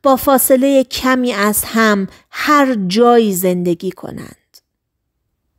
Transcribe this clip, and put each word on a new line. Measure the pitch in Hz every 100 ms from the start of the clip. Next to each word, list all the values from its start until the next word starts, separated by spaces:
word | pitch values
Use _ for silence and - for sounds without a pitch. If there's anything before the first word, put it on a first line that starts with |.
با | 269 254
فاصلهٔ | 285 262 - 262 277 269
کمی | 262 - 254 254 247
از | 202 208 208
هم | - 233 220 202 190 - _
هر | - 285 294 262 226 180
جایی | 208 240 240 220
زندگی | 180 185 180 175 170 185
کنند. | - - - - - _ _ _ _ _ _ _ _ _ _ _